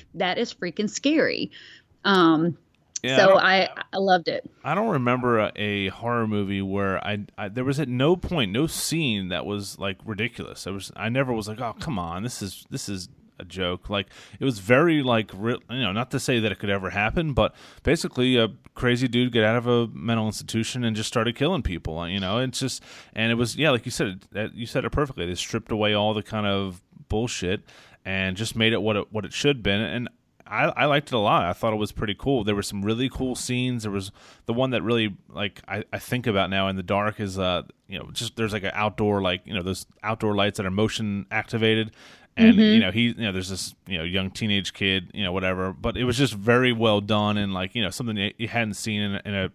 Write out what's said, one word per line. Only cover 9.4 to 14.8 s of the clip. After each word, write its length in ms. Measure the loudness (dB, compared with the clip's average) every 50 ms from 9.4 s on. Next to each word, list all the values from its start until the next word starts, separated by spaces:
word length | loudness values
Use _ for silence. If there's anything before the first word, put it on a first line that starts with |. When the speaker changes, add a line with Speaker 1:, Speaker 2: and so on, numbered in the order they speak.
| -4
Speaker 2:
was, 320 | -4 -6 -6 -6 -8 -10 -8
like, 200 | -6 -6 -6 -8 -8
ridiculous. 580 | -10 -6 -4 -4 -6 -6 -8 -12 -12 -12 -12 -10
There 100 | -8 -8
was, 180 | -8 -10 -12 -12
I 140 | -8 -6 -2
never 220 | 0 0 0 0 0
was 140 | -4 -4 -6
like, 140 | -8 -8
"Oh, 120 | -8 -8 -8 -8
come 200 | -8 -6 -4 -4
on, 240 | -4 -4 -6 -6 -6
this 180 | -8 -8 -6
is, 240 | -8 -8 -8 -10 -16 -12
this 180 | -10 -10 -8 -6
is 200 | -8 -8 -8 -12 -18 _ _ _ _ -18
a 60 | -18
joke." 440 | -14 -8 -4 -4 -4 -4 -4 -6 -4
Like, 160 | -4 -4 -4 -6 -10 -20 -20 -20 -12 -4
it 40 | -2
was 120 | -2 -2 -2
very, 440 | 2 4 6 6